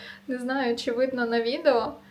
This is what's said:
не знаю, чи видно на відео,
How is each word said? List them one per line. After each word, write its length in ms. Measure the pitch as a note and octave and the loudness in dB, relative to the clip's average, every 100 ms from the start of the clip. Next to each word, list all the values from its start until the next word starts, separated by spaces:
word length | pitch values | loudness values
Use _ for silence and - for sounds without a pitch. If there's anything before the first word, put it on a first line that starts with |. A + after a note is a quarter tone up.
| - - - | -14 -16 -8
не 100 | B3+ | -6
знаю, 380 | B3 C#4 A#3+ A#3 | -2 0 0 0
чи 160 | - | -2
видно 340 | A#3 C4 B3+ A#3 | 0 0 0 0
на 140 | A#3 | 0
відео, 520 | A#3 D4 D#4 A#3+ G#3 - - | 0 2 4 4 2 -8 -18